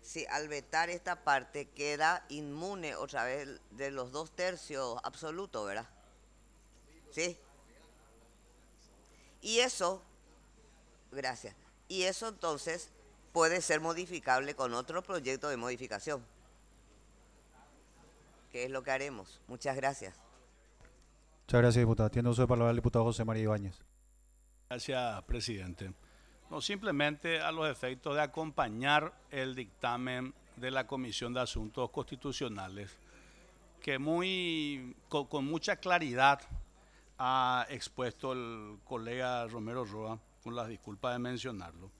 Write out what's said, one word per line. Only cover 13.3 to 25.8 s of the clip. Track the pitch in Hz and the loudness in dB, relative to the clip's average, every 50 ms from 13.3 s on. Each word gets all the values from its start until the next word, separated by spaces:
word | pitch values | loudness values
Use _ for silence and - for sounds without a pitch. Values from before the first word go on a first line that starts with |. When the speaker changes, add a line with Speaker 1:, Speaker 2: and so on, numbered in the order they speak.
Speaker 1:
puede | - 170 165 160 170 180 | 4 6 6 6 6 4
ser | 160 - 165 156 | 4 4 2 2
modificable | 156 165 165 165 185 175 180 156 - 135 127 131 135 143 147 | 4 0 -2 -2 -4 -6 -8 -6 2 4 4 4 4 0 -2
con | - 135 123 117 | -2 0 0 0
otro | 120 127 - 160 180 185 | -2 -2 -2 -4 -6 -4
proyecto | - 196 170 135 131 131 131 - 147 | -2 -4 -4 -2 -2 -2 -2 -2 -2
de | 139 120 | -2 -2
modificación, | 117 123 123 117 131 117 110 101 - 156 147 131 117 113 - - - - - - - - - - - - - - - - - - - - - - - - - 226 233 - - - - - - - - - - - - - - - - - | -2 -4 -4 -4 -6 -8 -8 -6 -4 -4 -4 -6 -6 -12 -20 -20 -20 -20 -20 -20 -20 -20 -20 -20 -20 -20 -20 -20 -20 -20 -20 -20 -20 -20 -20 -20 -20 -20 -20 -20 -20 -20 -20 -20 -20 -20 -20 -20 -20 -20 -20 -20 -20 -20 -20 -20 -20 -12
que | - 123 123 | -6 -4 -4
es | 131 | -2
lo | 135 131 | -2 -4
que | 127 139 | 0 0
haremos. | 131 131 139 143 135 107 95 - - - - - | 0 0 0 -2 -6 -8 -12 -14 -16 -20 -14 -12
Muchas | 123 123 - 143 131 | -12 -4 -2 -2 -2
gracias. | 135 131 135 139 - 98 95 - - - - - - - - _ - - - _ _ - - - - - - - - _ - - - | 2 2 0 0 0 -8 -12 -14 -16 -20 -20 -20 -20 -20 -20 _ -20 -20 -20 _ _ -20 -20 -20 -20 -20 -20 -20 -20 _ -20 -20 -20
Speaker 2:
Muchas | - - - 123 | -4 4 6 8
gracias, | 120 120 113 120 120 | 8 10 8 8 6
diputada. | 113 113 - 110 104 | 6 6 6 4 4
Tiene | - 123 120 123 | 4 4 4 4
uso | 120 117 | 4 4
de | 127 120 | 6 6
palabra | 127 117 117 117 | 6 6 6 4
el | 117 120 | 4 4
diputado | - 120 - 120 113 | 2 4 4 6 4
José | 117 113 - 117 | 4 2 0 0
María | 110 110 110 110 | 0 0 0 2
Ibáñez. | 107 107 104 101 98 87 - - _ _ _ - - _ - - _ _ _ _ _ - _ - _ | 2 2 0 0 -6 -8 -10 -18 _ _ _ -20 -20 _ -20 -20 _ _ _ _ _ -20 _ -12 _
Speaker 3:
Gracias, | 123 123 - - 135 127 123 120 107 104 - | -8 -8 -4 -2 0 0 0 0 -2 -4 -4
presidente. | - 143 120 104 120 113 98 92 90 87 - | -2 -2 -2 -2 -4 -4 -4 -6 -8 -8 -8